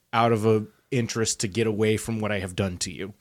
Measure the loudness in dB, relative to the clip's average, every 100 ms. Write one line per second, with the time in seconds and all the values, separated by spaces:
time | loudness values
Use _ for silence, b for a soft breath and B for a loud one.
0 | _ 2 4 4 4 4 0 _ -6 -2
1 | -2 -2 -2 -2 -2 0 0 2 2 2
2 | -2 -4 -2 -4 -4 -2 -2 -2 -8 -8
3 | -10 -8